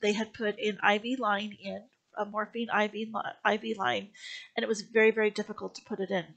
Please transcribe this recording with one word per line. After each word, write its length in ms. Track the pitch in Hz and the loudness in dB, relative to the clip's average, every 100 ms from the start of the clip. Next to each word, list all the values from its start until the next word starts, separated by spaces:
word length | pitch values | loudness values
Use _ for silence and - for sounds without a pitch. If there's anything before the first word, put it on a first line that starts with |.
they 120 | 208 | 0
had 200 | 220 220 | 0 0
put 260 | - 208 208 | -2 -2 0
an 200 | 214 196 | -2 2
I 160 | 208 208 | 4 4
V 180 | 233 262 | 2 -2
line 400 | 214 202 214 202 | 0 0 -2 -8
in, 200 | 196 190 233 _ _ - | -10 -10 -12 _ _ -6
a 80 | |
morphine 460 | 208 208 214 233 226 | -4 -2 -4 -4 -2
I 160 | 196 208 | 2 0
V 220 | 208 220 | -2 -6
li-, 200 | 220 - - | -4 -6 -2
I 120 | 214 208 | 0 2
V 160 | 226 | 0
line, 340 | 214 190 208 196 - - - - - | -2 0 0 -2 -12 -14 -14 -10 -4
and 80 | |
it 40 | 226 | -2
was 140 | 214 | -2
very, 300 | - 226 220 | 0 6 6
very 180 | 220 214 | 6 2
difficult 460 | 208 214 208 190 - | 0 -6 -6 -10 -10
to 60 | |
put 180 | - 202 | -8 -6
it 100 | 185 | -2
in 140 | 190 160 | -2 -4